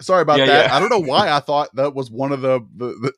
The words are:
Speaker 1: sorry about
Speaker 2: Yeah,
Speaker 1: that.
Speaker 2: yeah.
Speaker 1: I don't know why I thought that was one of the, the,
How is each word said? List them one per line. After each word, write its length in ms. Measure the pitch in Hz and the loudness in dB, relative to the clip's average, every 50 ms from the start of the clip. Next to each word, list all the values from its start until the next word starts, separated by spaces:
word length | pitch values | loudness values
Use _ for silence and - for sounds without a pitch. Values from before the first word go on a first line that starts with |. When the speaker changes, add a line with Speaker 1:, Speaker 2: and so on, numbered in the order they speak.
Speaker 1:
sorry 200 | 127 - 185 185 | -4 0 0 2
about 160 | 160 151 151 143 | 4 4 4 4
Speaker 2:
Yeah, 100 | 135 131 | 4 4
Speaker 1:
that. 180 | 139 143 143 | 6 4 4
Speaker 2:
yeah. 100 | - 123 | 4 2
Speaker 1:
I 60 | 143 | 0
don't 80 | 170 233 | 2 2
know 100 | 254 214 | 0 0
why 300 | 170 139 131 180 208 180 | 0 0 0 2 2 2
I 80 | 147 143 | 0 -2
thought 340 | - - 147 143 147 - _ | 0 0 -2 -2 -2 -4 _
that 200 | 131 135 147 139 | -4 -4 -2 -2
was 160 | 135 135 120 | -6 -10 -10
one 220 | 113 135 135 139 143 | -8 -8 -6 -4 -4
of 80 | 135 | -4
the, 180 | 127 131 131 127 113 98 82 | -2 -2 -2 -2 -4 -8 -14
the, 380 | 92 120 123 98 - 113 127 - | -10 -10 -10 -8 -6 -8 -8 -6